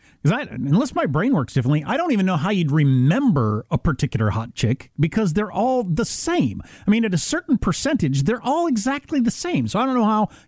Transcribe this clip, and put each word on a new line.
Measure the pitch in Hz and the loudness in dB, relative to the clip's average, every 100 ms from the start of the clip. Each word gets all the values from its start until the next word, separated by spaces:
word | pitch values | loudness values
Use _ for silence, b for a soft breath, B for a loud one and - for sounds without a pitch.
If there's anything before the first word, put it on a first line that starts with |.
| b b | b b
'Cause | 143 | 0
I, | 240 - | 0 -2
unless | - 139 165 285 - | -6 0 0 0 0
my | 262 | 0
brain | 147 226 | 0 0
works | 214 101 | 0 0
differently, | - 120 151 | 0 2 0
I | 151 262 | 0 -2
don't | 349 | 0
even | 220 190 | 0 2
know | 165 | 0
how | 170 | 0
you'd | 208 156 | 0 2
remember | 151 143 131 131 202 277 151 107 107 - | 2 4 4 4 2 2 2 2 -2 -2
a | 151 | -2
particular | - 143 147 - 110 | 0 -2 -2 0 -2
hot | 104 113 - | -2 -6 -2
chick | 113 127 - - | -2 -2 -6 -2
because | 160 214 208 | 0 2 0
they're | 160 208 | 0 -2
all | 180 240 254 | -2 0 0
the | 190 160 | 0 -2
same. | 226 - - 349 127 92 - B B | -2 -4 -2 0 0 -4 -14 B B
I | |
mean, | 220 | 2
at | 220 | 2
a | 180 | -2
certain | - 302 - 254 | -2 -4 0 0
percentage, | - - 277 302 147 135 | 0 0 0 0 0 0
they're | 139 233 | 0 0
all | 240 302 339 | 0 0 0
exactly | 233 214 285 - 294 | 0 -2 -4 -2 -2
the | 240 | 0
same. | - 349 349 220 | -2 -4 -2 -2
So | 208 | -2
I | 262 | 0
don't | |
know | 254 | 2
how | 214 214 208 B | 2 2 -2 B